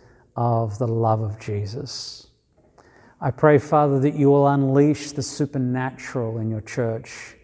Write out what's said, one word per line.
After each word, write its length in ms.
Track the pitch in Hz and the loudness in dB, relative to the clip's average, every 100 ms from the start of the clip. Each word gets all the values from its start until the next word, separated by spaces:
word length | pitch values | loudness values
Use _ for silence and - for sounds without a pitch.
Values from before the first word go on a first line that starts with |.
| _ _ _ - | _ _ _ -4
of 420 | 120 117 113 104 | 0 0 -2 -4
the 80 | 120 | -2
love 340 | 113 113 110 | 0 2 0
of 200 | 110 104 | -2 -8
Jesus. 880 | - 104 101 120 123 - - - - _ _ _ _ _ _ _ - - | -6 -6 -6 -10 -10 -12 -14 -16 -20 _ _ _ _ _ _ _ -20 -6
I 120 | 135 | -4
pray, 260 | - 156 147 | 4 6 6
Father, 400 | - 156 147 139 | 4 2 4 2
that 160 | 139 | 0
you 160 | 156 139 | 2 4
will 160 | 143 139 | 6 4
unleash 640 | 139 135 135 147 147 - | 2 2 4 4 2 -4
the 120 | - | -8
supernatural 1120 | 127 - 143 139 127 127 127 127 - 135 113 113 | -6 -4 -4 -2 -4 -2 -4 -8 -10 -6 -4 -4
in 100 | 110 | -4
your 120 | 110 | -6
church. 760 | - - 117 113 127 - - - | -8 -4 -4 -4 -10 -18 -18 -20